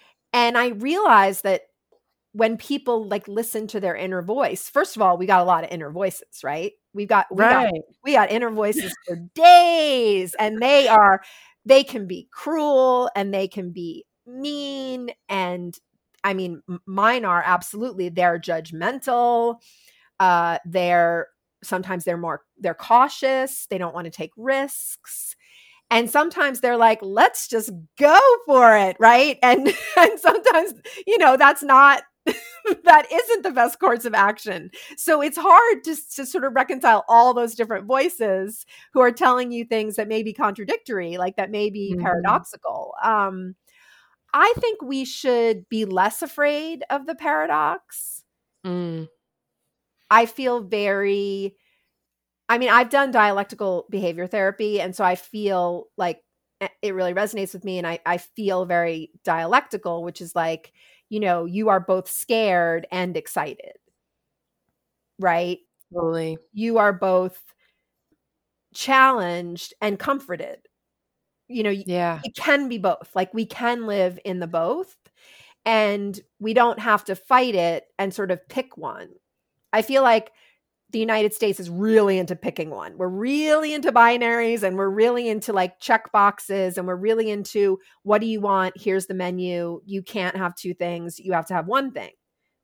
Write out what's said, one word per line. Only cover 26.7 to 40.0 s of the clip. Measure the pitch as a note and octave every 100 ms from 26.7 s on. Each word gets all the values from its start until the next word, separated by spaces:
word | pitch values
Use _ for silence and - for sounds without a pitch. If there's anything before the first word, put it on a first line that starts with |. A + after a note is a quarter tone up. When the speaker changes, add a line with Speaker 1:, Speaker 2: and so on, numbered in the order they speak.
| A#3+
Speaker 1:
like, | A3+ A3+
"Let's | G3 G3+ F#4+ - -
just | A3+ A3 F3 D#3+ -
go | C#4+ F4+ C5+ A#4+ D#4
for | C4 A#3 G#3+
it," | F#3+ -
right? | A3+ A#3+ D4 -
And, | B3 B3+ C#4+
<laughs> | - - F#4
and | E4+ -
sometimes, | - G#4+ B4+ D#4+ F#4 A#3 - - F#4+
you | G#4+
know, | D4+ C4
that's | C#4+ D4+
not, | C#4+ C4+ C#4 C#4 -
<laughs> | _ - - - - A4 -
that | F4 D4+ -
isn't | E4+ A#4 G#4+
the | F#4
best | B3+ A#3 -
course | C#4 A#3 A#3+
of |
action. | G#3+ G3+ G#3+ G#3+ F#3 F3 - - D4+
So | - D4+
it's | C#4+ E4+
hard | F4+ F4+ A#4 C4+
to, | D#4+ D4+ - -
to | C4
sort | F#4
of | C4+
reconcile | B3 B3 C4+ C4 G#3+ -
all | A#3 B3
those | A#3+ A#3
different | A3+ A3+ G#3+ G3+
voices | C4 E4 - G#3+ F#3+ G3 - - - _
who | C4
are | B3
telling | A#3+ D4 B3 B3
you | A#3+ A#3
things | A3+ G#3+
that | G#3